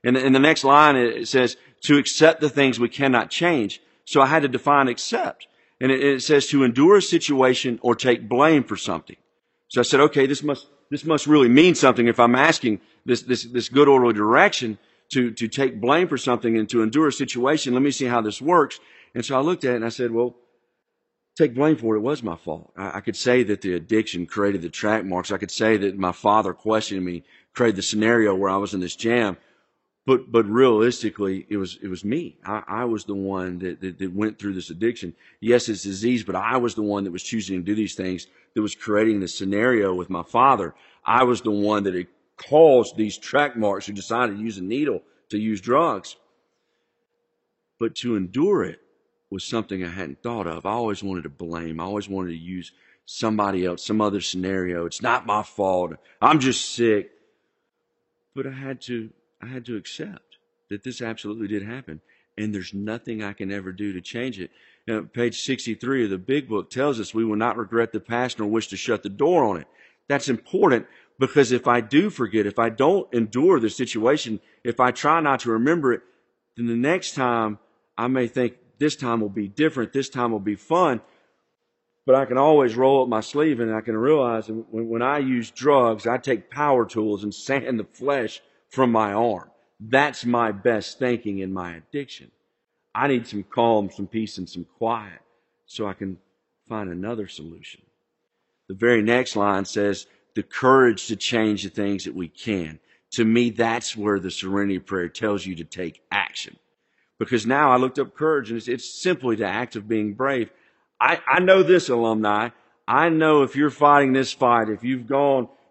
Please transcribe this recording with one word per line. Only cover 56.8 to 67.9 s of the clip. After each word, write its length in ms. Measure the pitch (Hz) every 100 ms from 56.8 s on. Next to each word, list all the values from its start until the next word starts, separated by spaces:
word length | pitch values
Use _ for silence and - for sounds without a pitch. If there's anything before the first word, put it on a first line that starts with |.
| 117 104 - _ _ _ _ _ _ _ _ _ _ _ _
But 140 | 139 131
I 60 |
had 280 | 135 135 127
to, 280 | - 120 110 _ _ _
I 40 | 117
had 200 | 131 120
to 100 | 110
accept 600 | - - 202 180 _ _ _ _ _
that 140 | 101
this 180 | 127 120
absolutely 460 | 113 113 104 113 101
did 160 | 104
happen, 380 | 104 131 104 78 _ _ _ -
and 160 | 107
there's 200 | 101 90
nothing 500 | 98 104 113 - 110
I 80 | 101
can 220 | 101 98
ever 180 | 101 95
do 220 | 92 104
to 80 | 92
change 360 | - 117 131 101
it. 140 | 87 _ _ _ -
Now, 180 | 110
page 380 | - 120 120 - -
sixty-three 580 | 131 120 107 123 135
of 60 | 107
the 80 | 95
Big 320 | 92 143 127
Book 200 | 104 -
tells 300 | 123 143 113
us 140 | 95
we 100 | 110
will 140 | 113 107
not 180 | 117 113
regret 380 | 104 117 113